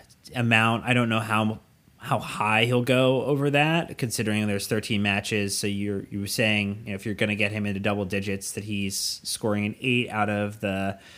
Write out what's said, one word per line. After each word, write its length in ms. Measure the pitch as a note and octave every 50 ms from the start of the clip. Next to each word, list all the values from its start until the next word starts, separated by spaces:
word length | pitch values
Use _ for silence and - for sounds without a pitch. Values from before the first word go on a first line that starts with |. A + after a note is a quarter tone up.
| - - - _ - - -
amount. 500 | B2 A#2+ A2+ A#2 A2 A2+ A2+ A#2 A2+ -
I 80 | A#2+ B2+
don't 160 | B2 A#2+ A2+
know 100 | A2+ A2
how, 400 | A2 A2 A2 G#2+ A2 A2 G#2+ G2+ - _ _ _ _ _ _
how 200 | - - - C#3+
high 480 | G#2+ - - - - G#2+ G#2+ A2 A2 A#2
he'll 160 | A#2+ B2 B2
go 420 | B2 B2+ B2+ B2+ C3 B2+ C3 B2+ A2
over 280 | A#2+ D3 C#3 C#3+ D3
that, 460 | C#3 C#3+ D3 D#3 D#3+ E3+ D#3+ - - -
considering 480 | C#3 A#2 - - A2+ G#2+ G#2+ G#2+ G#2+
there's 200 | G#2 G2+ G2 -
thirteen 360 | - A#2 G#2+ G#2 - A2+ G2+ G2+
matches. 520 | G#2 G2 G2+ G#2 - A#2 G#2 G2+ G2 F#2+
So 120 | - -
you're, 380 | G#2 G2+ G2 G2+ G#2 G2+ G2 - -
you 120 | - G2+
were 60 | G2+
saying, 540 | G2+ - - A#2 A2 G#2+ G#2 G2+ G2 G2+ G#2+ A#2
you 40 | A2
know, 60 | G2+
if 100 | G2 -
you're 100 | A2+ G2+
gonna 200 | - A2+ G#2 G#2
get 160 | G2+ G#2+ G2+
him 160 | G#2+ G#2+ G#2
into 120 | G#2 G2 G2
double 260 | G2 G#2+ G2+ G#2 G2+
digits, 480 | F#2 G2+ G2+ G2 G#2 G2 G2 - - -
that 100 | A2 G2
he's 580 | G#2+ G#2 G2+ G2 F#2+ G2 - - - - - -
scoring 420 | - - - - A2 G#2 G#2 G#2
in 100 | G#2+ G#2+ -
eight 280 | - C3 B2 B2 A#2+ -
out 200 | - G#2+ G#2 G#2
of 320 | G#2 G2+ G#2 G#2 G#2+ A2
the 360 | - G2+ F#2+ F#2+ F#2+ G2 F#2+ - - - -